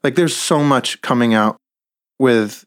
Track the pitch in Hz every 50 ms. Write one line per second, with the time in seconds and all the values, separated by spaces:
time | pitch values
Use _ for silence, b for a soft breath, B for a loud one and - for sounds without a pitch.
0 | - 143 - 180 175 156 - - - - 175 147 147 143 139 127 127 - - -
1 | - - 139 120 120 117 113 110 107 107 - - _ _ _ _ _ _ _ _
2 | _ _ _ - 131 127 120 113 107 104 - - -